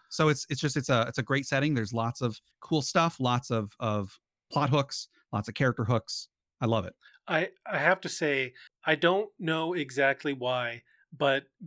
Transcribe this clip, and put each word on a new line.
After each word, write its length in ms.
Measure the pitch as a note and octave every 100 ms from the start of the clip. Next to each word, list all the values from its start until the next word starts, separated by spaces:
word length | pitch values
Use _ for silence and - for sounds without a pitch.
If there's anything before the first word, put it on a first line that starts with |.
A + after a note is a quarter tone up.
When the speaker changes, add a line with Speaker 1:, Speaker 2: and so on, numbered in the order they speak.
| -
Speaker 1:
So 220 | - D#3
it's, 160 | D3 -
it's 120 | C#3
just, 180 | D3 C#3+
it's 100 | C3+
a, 160 | B2 A#2
it's 120 | -
a 40 |
great 220 | B2 C#3
setting. 300 | C3+ C#3 D3
There's 180 | C3+ G#2
lots 300 | A#2 A2+ -
of 180 | B2 G#2+ _ _
cool 200 | - D#3
stuff, 400 | C3+ F3 E3 -
lots 300 | B2+ B2 -
of, 240 | A#2 G2+ -
of 400 | A#2 G#2 F#2+ - _ _ -
plot 200 | C#3+ C#3+
hooks, 380 | C#3+ C3+ - - _ -
lots 160 | G#2+ G#2
of 40 |
character 300 | - C3+ A#2+
hooks. 440 | A2 A#2 - - - _ _ -
I 40 | A#2
love 200 | A2+ F2+
it. 80 | - - _ -
Speaker 2:
I, 240 | D#3+ F3+ _ -
I 80 | F3
have 220 | D3+ F#3
to 60 | -
say, 440 | - D#3 C#3 B2+ - - _ -
I 80 |
don't 360 | D#3 E3+ F#3+ G#3+ -
know 340 | D#3+ D#3+ D#3+
exactly 600 | F3 C#3 C3 C#3 C3+ D3+
why, 480 | C3+ B2 B2+ A#2+ A#2 _ _ _ -
but 280 | C#3 C3+ - -